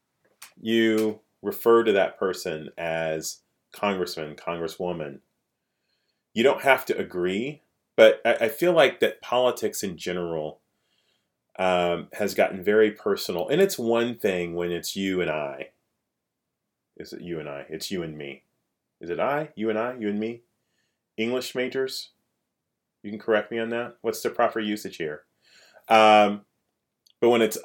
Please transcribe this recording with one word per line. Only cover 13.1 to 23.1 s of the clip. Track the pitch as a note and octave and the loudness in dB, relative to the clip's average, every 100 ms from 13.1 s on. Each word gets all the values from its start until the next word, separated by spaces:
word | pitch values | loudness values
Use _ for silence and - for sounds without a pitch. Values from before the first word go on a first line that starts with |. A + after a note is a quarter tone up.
| G2 - F2 G#2 | -2 -4 -4 -2
And | D#3 | 2
it's | G3 - | 2 0
one | A2+ A#2 A#2+ | 0 0 0
thing | A#2 G#2 F2+ E2+ | -2 -2 -2 -4
when | E2+ F2 | -4 -4
it's | E2+ - | -4 -6
you | G2 F#2+ F#2 | -6 -2 -2
and | D#2+ | -2
I. | D#2 D2 C2+ - _ _ _ _ _ _ _ _ _ _ _ _ - | -4 -6 -10 -16 _ _ _ _ _ _ _ _ _ _ _ _ -18
Is | E2 | -16
it | - | -14
you | F2 D#2+ | -10 -10
and | D2 | -10
I? | C#2+ - | -12 -12
It's | D#2 - | -12 -8
you | F#2+ | -6
and | D#2+ D2+ | -8 -10
me. | C#2+ C2+ _ _ _ _ _ - | -14 -16 _ _ _ _ _ -16
Is | E2+ | -8
it | E2 | -4
I? | A#2+ D3 D#3 | -2 -2 -6
You | G2+ A2 | -6 -2
and | G#2+ | -2
I? | A#2+ B2+ | -4 -4
You | G#2 | -4
and | G#2 | -4
me? | A2 A#2+ _ _ _ _ _ _ _ - | -6 -8 _ _ _ _ _ _ _ -6
English | A2+ B2+ - | -2 -2 -4
majors? | B2+ B2 C3 C3 - - _ _ _ _ _ _ _ _ _ | -6 -4 -4 -4 -6 -14 _ _ _ _ _ _ _ _ _
You | G#2 | -14